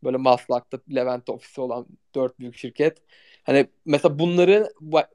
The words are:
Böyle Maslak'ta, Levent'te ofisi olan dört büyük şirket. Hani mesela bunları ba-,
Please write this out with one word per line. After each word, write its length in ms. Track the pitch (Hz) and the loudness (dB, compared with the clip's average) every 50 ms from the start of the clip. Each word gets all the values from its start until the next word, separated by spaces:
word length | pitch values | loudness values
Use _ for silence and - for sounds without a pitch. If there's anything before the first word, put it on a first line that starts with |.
| - | -6
Böyle 140 | 131 127 | -4 -4
Maslak'ta, 600 | 127 131 131 123 120 - - 127 120 - - - 120 _ - 139 | 0 2 2 2 2 0 -4 -4 -4 -4 -8 -16 -16 _ -6 -4
Levent'te 360 | 131 123 127 123 123 120 - | -4 -4 -4 -6 -8 -8 -12
ofisi 300 | 107 - - - - - | -12 -12 -12 -18 -12 -10
olan 240 | 131 127 117 123 120 _ - _ _ _ - | -8 -8 -8 -10 -10 _ -20 _ _ _ -6
dört 240 | 135 131 127 - - | -4 -4 -4 -6 -8
büyük 160 | 127 123 120 | -18 -18 -16
şirket. 420 | - - 123 - - 147 160 - _ _ _ _ _ _ _ _ _ - | -14 -16 -10 -4 -2 -2 -2 -2 _ _ _ _ _ _ _ _ _ -4
Hani 240 | - 135 139 131 - _ _ - | 0 2 2 2 0 _ _ -6
mesela 340 | 160 147 143 - 170 147 143 | -2 -2 2 2 0 0 0
bunları 500 | 170 175 175 180 180 180 196 214 214 - - - | -2 0 2 4 4 4 4 4 2 -2 -8 -14
ba-, 260 | 156 156 156 156 - _ | -10 -2 0 0 0 _